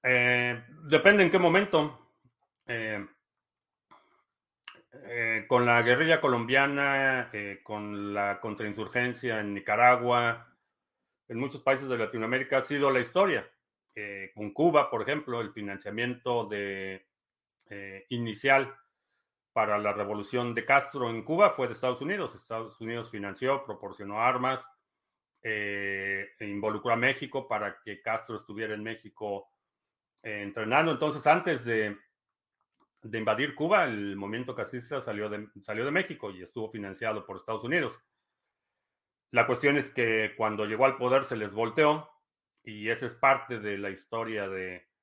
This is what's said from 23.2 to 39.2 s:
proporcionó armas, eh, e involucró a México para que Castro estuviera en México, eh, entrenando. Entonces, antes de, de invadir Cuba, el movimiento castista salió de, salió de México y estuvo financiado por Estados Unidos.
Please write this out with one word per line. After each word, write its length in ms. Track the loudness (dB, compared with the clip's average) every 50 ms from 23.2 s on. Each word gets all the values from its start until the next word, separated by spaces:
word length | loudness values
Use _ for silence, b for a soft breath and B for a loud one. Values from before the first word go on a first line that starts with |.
| -8 -8 -8 -4 -2 -2 -2 -2 -4
proporcionó 580 | -10 -12 -10 -10 -14 -14 -12 -12 -8 -4 0
armas, 480 | 2 2 2 2 0 0 -2 -2 -8 -16 _ _ _ _ _ _ _ _ _ _ _ _ _ _
eh, 880 | _ -6 -4 -4 -4 -4 -4 -4 -4 -4 -4 -4 -4 -4 -4 -4 -6 -10 _
e 80 | _ -10
involucró 440 | -8 -6 -2 -2 -2 -2 -2 0 0
a 60 | 0
México 500 | 2 2 2 0 0 -6 -6 -6 -8 -4
para 320 | -4 -4 -4 -4 -6 -8 -10
que 200 | _ -14 -14 -10
Castro 340 | _ -4 -4 -4 -6 -8 -12
estuviera 380 | -12 -12 -14 -10 -8 -6 -6 -6
en 100 | -8 -8
México, 680 | -10 -10 -12 _ -20 _ -10 -8 -8 -8 -8 -10 _ _ _ _ _ _ _ _ _ _ _ _ _ _ _ -10
eh, 180 | -10 -8 -8
entrenando. 500 | -8 -8 -6 -6 -2 2 2 2 2 2
Entonces, 340 | 0 0 -2 -2 -2 0 4
antes 380 | 4 4 4 4 -2 -4 -4 -2
de, 340 | -2 0 0 0 -2 -4 -10 _ _ _ _ _ _ _ _ _ _ _ _ _ _ _ _ _ _ _ _
de 160 | -16 -8 -8
invadir 380 | -4 0 0 0 0 0 -4 -2
Cuba, 300 | -4 0 2 4 4 4
el 320 | 2 -2 -4 -6 -6 -6
movimiento 360 | -6 -6 -6 -6 -6 -6 -8 -6
castista 460 | -8 -8 -8 -8 -12 -10 -8 -8 -8
salió 300 | -6 -6 -6 -6 -6 -6
de, 180 | -6 -8 -10 -14 _ -20
salió 240 | _ -8 -6 -4 -2
de 60 | 0
México 400 | 0 0 -2 -2 -8 -10 -10 -12
y 120 | -10 -12 -16
estuvo 260 | -12 _ -8 -8 -8
financiado 560 | -8 -10 -10 -10 -10 -6 -4 -4 -4 -4 -6
por 120 | -10 -12
Estados 260 | -12 -8 -8 -8 -6 -4
Unidos. 340 | -2 -2 -2 -2 -2 -6 -12 _ _ _ _ _ _ _ _ _ _ _ _ _ _ _ _ _ _ _ _ _ _ _ _